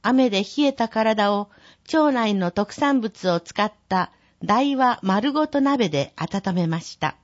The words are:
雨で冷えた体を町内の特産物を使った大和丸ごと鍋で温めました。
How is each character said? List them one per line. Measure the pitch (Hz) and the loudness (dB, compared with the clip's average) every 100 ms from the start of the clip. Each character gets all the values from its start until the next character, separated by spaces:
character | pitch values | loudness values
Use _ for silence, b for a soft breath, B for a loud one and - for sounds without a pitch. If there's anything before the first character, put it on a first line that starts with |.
雨 | 214 262 254 | 2 2 2
で | 196 | 0
冷 | 202 - | -2 0
え | 285 | 0
た | 269 226 | 0 -4
体 | 226 220 214 202 | 0 0 2 0
を | 202 208 b b b | 0 -4 b b b
町 | - 320 302 | -2 2 2
内 | 254 220 | 2 0
の | 202 175 | 0 -2
特 | 202 208 | -2 -4
産 | - 285 269 | -2 0 0
物 | 220 - 185 | -2 -4 -2
を | 170 | -2
使 | 170 - | -4 -4
っ | 208 _ _ | -4 _ _
た | 190 - b b b | -2 -2 b b b
大 | 170 214 285 269 | 0 0 2 2
和 | 254 - | 0 0
丸 | 190 196 269 | 0 0 0
ご | 285 302 | 0 0
と | 285 | 0
鍋 | 277 277 190 | 2 2 0
で | 143 139 - | 0 -4 -8
温 | 165 196 196 | -6 -4 -2
め | 180 165 | 0 0
ま | 165 | -2
し | - - | -8 -6
た。 | 151 - | -6 -6